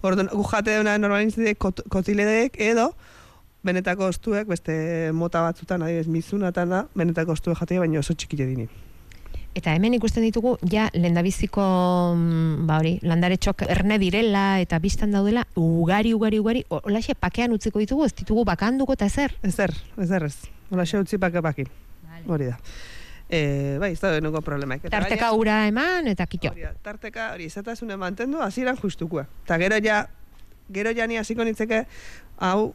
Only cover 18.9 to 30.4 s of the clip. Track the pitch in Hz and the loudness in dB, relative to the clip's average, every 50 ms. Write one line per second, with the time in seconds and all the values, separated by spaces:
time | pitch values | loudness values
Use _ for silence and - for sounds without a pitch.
18.9 | 269 - 202 202 - - 285 269 - - - 196 180 - 202 175 156 - - - | 2 2 2 0 2 2 0 0 -2 -2 -2 -2 2 2 0 0 0 -4 -10 -12
19.9 | - - 190 170 196 180 156 147 139 - - - - - - - 196 180 175 170 | -6 -4 -2 0 0 0 0 -2 -6 -8 -16 -16 -16 -18 -10 -4 -2 -2 0 0
20.9 | - 202 196 - 214 196 190 180 170 175 160 160 143 - 131 - - - - - | 0 0 0 0 0 0 0 0 0 0 0 0 -2 -2 -6 -8 -10 -18 -20 -20
21.9 | - - - 160 165 170 165 156 170 151 139 123 123 - - - - - - - | -20 -18 -18 -18 -18 -12 -4 -2 -2 0 0 -2 -4 -6 -10 -14 -14 -14 -14 -14
22.9 | - - - - - - - - 175 160 151 143 139 139 139 139 139 143 196 196 | -14 -14 -14 -14 -16 -16 -8 -2 0 0 2 2 0 0 -2 -2 -2 -2 -2 -2
23.9 | 165 - - 196 160 151 160 156 156 156 156 160 147 139 139 135 127 135 - 170 | -2 0 0 0 0 2 0 0 -2 -2 -4 -2 -4 -4 -4 -4 -6 -6 -4 -2
24.9 | 214 208 190 196 220 214 233 233 220 220 226 214 214 214 214 208 208 247 294 349 | 0 0 0 0 0 0 2 2 4 4 4 4 4 4 4 4 2 2 2 2
25.9 | 370 359 320 240 196 - 180 - - 170 - 123 101 - 78 - - - - 208 | 2 2 2 0 0 0 -2 -4 -4 -4 -4 -4 -4 -4 -8 -8 -8 -10 -10 -12
26.9 | 214 208 - 214 - 226 226 220 - 180 165 156 - 202 202 233 233 226 240 220 | -12 -10 -12 -12 -8 -8 -8 -6 -8 -8 -10 -10 -10 -10 -8 -8 -8 -8 -8 -8
27.9 | 196 196 185 180 175 185 233 262 285 320 269 202 - 254 254 254 269 254 - 196 | -6 -6 -4 -6 -4 -4 -4 -4 -2 -2 -2 -2 -2 -2 -2 -2 -2 -2 -2 -4
28.9 | - - 165 160 170 151 135 - - - - - 170 165 175 196 214 214 208 220 | -4 -4 -6 -4 -4 -6 -6 -8 -12 -12 -2 0 2 2 4 4 2 2 2 2
29.9 | 214 208 208 - - - - - - - | 2 2 0 -2 -10 -18 -18 -20 -18 -20